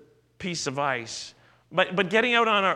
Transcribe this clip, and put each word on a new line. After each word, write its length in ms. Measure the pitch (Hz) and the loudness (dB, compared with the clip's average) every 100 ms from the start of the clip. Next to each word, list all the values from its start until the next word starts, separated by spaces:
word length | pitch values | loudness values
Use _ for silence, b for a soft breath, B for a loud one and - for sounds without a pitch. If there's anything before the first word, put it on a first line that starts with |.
| - _ _ _ | -20 _ _ _
piece 280 | 185 165 147 | -8 -6 -6
of 120 | 135 | -2
ice. 560 | 143 123 113 - - _ b b b | -2 -2 -6 -14 -14 _ b b b
But, 220 | 165 185 | 0 0
but 160 | 185 180 | 0 2
getting 240 | 220 247 | 2 2
out 140 | 233 226 | 2 4
on 160 | 208 | 4
a, 100 | 190 | 2